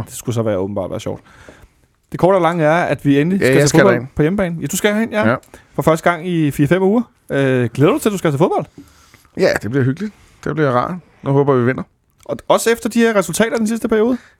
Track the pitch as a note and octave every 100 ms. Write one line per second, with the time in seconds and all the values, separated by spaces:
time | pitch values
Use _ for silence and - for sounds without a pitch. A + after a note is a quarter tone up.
0 | G#2+ - - A#2 A2 G2 G2 G2+ F2 F2
1 | - G#2 - - - - - _ _ _
2 | _ - F3 F#3+ E3 F3 D3+ E3+ D3+ -
3 | C#3 C#3 D#3+ F#3+ B2 C3+ C#3+ D#3 C#3 A#2+
4 | B2 - D3+ G3+ F3+ E3+ C#3+ F#3+ G#3+ G#3
5 | A3+ G#3+ G#3+ B2+ - - _ - E3 D#3+
6 | F3+ F3 F3+ E3+ D3+ - C#3 F3+ F#3+ A3+
7 | A#3 _ _ C#3+ C3+ B2+ A#2+ - D3+ C#4+
8 | A3 G3 E3+ C#3 F#3+ G4 - - - _
9 | _ _ _ - D#3+ - G2+ C3+ B2+ C3+
10 | G#3+ - _ _ - D3+ C#3+ B2 - F3+
11 | - _ C#3 C#3 C#3+ C3 A#2+ C3 - _
12 | _ _ - - - F#3+ A3+ A#3 A3+ A#3
13 | A3+ G#3 F3 E3 A3+ A#3 G#3+ A3+ A3+ A3
14 | A3+ B3 -